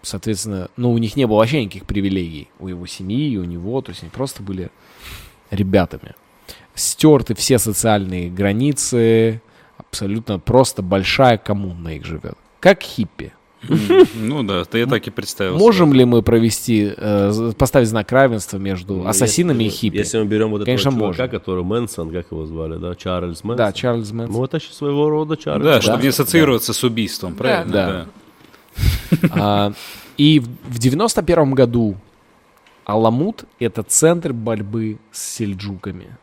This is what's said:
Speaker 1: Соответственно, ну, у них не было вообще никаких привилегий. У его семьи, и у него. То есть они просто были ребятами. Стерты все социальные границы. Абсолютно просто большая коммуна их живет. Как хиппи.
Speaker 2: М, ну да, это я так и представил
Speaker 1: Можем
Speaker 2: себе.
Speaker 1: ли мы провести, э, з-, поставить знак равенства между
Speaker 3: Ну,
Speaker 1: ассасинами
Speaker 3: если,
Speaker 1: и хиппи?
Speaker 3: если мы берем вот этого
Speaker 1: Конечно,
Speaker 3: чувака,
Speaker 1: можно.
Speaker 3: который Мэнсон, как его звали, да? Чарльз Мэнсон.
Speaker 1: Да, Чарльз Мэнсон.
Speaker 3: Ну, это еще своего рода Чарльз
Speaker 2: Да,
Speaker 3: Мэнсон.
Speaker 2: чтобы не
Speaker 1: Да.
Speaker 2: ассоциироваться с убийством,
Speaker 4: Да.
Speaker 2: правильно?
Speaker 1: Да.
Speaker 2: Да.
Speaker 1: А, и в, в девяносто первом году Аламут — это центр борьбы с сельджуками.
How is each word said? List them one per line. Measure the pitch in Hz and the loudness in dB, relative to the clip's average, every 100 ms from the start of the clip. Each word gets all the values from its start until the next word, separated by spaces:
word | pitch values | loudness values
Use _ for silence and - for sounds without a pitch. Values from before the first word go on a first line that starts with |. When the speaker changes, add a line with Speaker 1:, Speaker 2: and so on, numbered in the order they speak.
Speaker 1:
Соответственно, | - 98 - 104 110 95 90 - | -10 -8 -6 -6 -6 -8 -8 -2
ну, | 123 | 0
у | 117 | 2
них | 113 135 | 0 0
не | 123 | 2
было | 107 | 4
вообще | 113 151 | 4 2
никаких | 104 95 - | -4 -8 -6
привилегий. | 101 98 95 85 78 - _ | -2 0 -2 -4 -10 -16 _
У | 92 | -12
его | 87 90 | -12 -12
семьи, | - 92 117 151 | -12 -6 -4 -2
и | 107 | -4
у | |
него. | 87 87 92 131 | -6 -8 -6 -6
То | 127 | -8
есть | 90 | -16
они | 82 | -16
просто | - 135 - | -10 -10 -8
были | 98 92 90 _ _ - - - - _ _ | -10 -8 -10 _ _ -20 -20 -18 -20 _ _
ребятами. | 98 95 95 85 - - - _ _ - - _ | -4 2 2 2 -4 -16 -20 _ _ -20 -20 _
Стерты | - - - 156 143 - 107 | -6 -6 2 6 6 2 -4
все | - 127 | 0 2
социальные | 113 98 117 104 95 92 87 | 0 -2 0 0 0 -6 -6
границы. | 90 98 101 139 135 - 123 113 113 113 113 _ _ _ _ | -2 0 2 0 -2 -2 2 4 4 4 0 _ _ _ _
Абсолютно | - - 101 110 113 98 | -16 -8 -6 -6 -4 -6
просто | - 120 131 - | 2 4 4 -2
большая | 92 98 92 - 131 113 | 0 0 0 4 4 4
коммуна | - 101 98 87 82 76 | 0 -4 -4 -8 -10 -10
их | - | -10
живет. | 80 - - _ _ | -12 -12 -16 _ _
Как | 180 196 | 4 4
хиппи. | - - 98 - 65 _ _ _ 120 | -2 -6 -6 -6 -18 _ _ _ -2
Speaker 2:
М, | 165 208 370 359 117 | -2 4 6 6 4
ну | 110 147 | -4 -4
да, | 107 92 | -2 -2
это | 90 113 | 0 0
я | 120 | 0
так | 117 117 | 0 -2
и | |
представил | - 101 - 95 147 | -10 -10 -4 -2 6
Speaker 1:
Можем | 220 190 165 | 6 8 6
Speaker 2:
себе. | 135 | 8
Speaker 1:
ли | 123 | 8
мы | 120 | 6
провести, | 110 113 113 - - 110 104 - | 4 4 4 0 0 0 0 -2
э, | 107 104 101 | 0 2 2
з-, | 107 117 | 0 -2
поставить | 110 135 139 117 | 0 2 4 2
знак | 110 104 | 0 0
равенства | 127 135 110 - 98 | 4 4 2 -6 -6
между | 98 95 90 95 | -4 -6 -4 -4
Speaker 3:
Ну, | 90 | -2
Speaker 1:
ассасинами | 104 113 - 175 123 110 | 0 2 2 2 2 0
Speaker 3:
если, | - | -2
Speaker 1:
и | |
хиппи? | 110 95 | -2 -2
Speaker 3:
если | 101 113 | -2 -2
мы | 107 | 0
берем | 107 110 | 2 0
вот | 104 | 0
этого | 104 | -2
Speaker 1:
Конечно, | 127 143 | 0 0
Speaker 3:
чувака, | 127 104 | 0 -2
Speaker 1:
можно. | 85 127 | -2 -4
Speaker 3:
который | 104 - 92 87 | -6 -6 -4 -2
Мэнсон, | 113 117 - 80 | -2 -4 -6 -8
как | 87 85 | -8 -8
его | 82 78 | -10 -10
звали, | 80 80 80 | -8 -8 -8
да? | 85 87 | -8 -8
Чарльз | 95 90 87 82 | -6 -4 -4 -8
Мэнсон. | 104 120 | -6 -2
Speaker 1:
Да, | 107 | -2
Чарльз | 95 127 117 104 | -2 -4 -4 -6
Мэнсон. | 113 117 | -8 -6
Speaker 3:
Ну, | 110 131 | -4 -4
это | 160 | -6
еще | - | -8
своего | - 147 143 151 | -8 -4 0 0
рода | 151 156 156 | 0 -2 -6
Чарльз | - 147 147 | -4 0 4
Speaker 2:
Да, | |
Speaker 3:
Мэнсон. | 131 | 4
Speaker 2:
чтобы | 107 117 | 2 2
не | 135 | 0
Speaker 1:
Да. | |
Speaker 2:
ассоциироваться | 127 139 165 151 120 - | 0 2 4 4 2 -2
с | 113 123 | -2 -2
убийством, | 113 104 - 92 | 0 -4 -6 -10
Speaker 4:
Да. | 80 | -4
Speaker 2:
правильно? | 127 196 170 | 0 0 0
Speaker 1:
Да. | 107 95 | 0 0
Speaker 2:
Да. | 92 - - - _ _ - _ - - - - 165 160 | -4 -10 -18 -20 _ _ -20 _ 0 0 0 0 0 2
Speaker 1:
А, | 165 104 101 104 104 - - - - | 0 2 2 0 -4 -16 -20 -20 2
и | 147 151 | 4 4
в, | 120 123 - 117 | 2 -12 -10 -2
в | |
девяносто | 123 143 220 - | 0 2 0 0
первом | 170 170 143 | 2 4 4
году | 135 127 120 110 98 - _ _ _ _ _ _ _ - | 4 4 4 -2 -4 -14 _ _ _ _ _ _ _ -4
Аламут — | 107 110 120 185 - - _ | 2 2 2 -2 -6 -18 _
это | 117 - | -4 -4
центр | 104 - 160 175 165 | -4 2 4 2 -2
борьбы | 120 110 110 101 113 110 107 _ | -6 -4 -4 -4 -4 -6 -8 _
с | - - - | -14 -14 -6
сельджуками. | 107 95 101 92 101 92 - 120 | -6 -6 -8 -10 -10 -12 -16 -20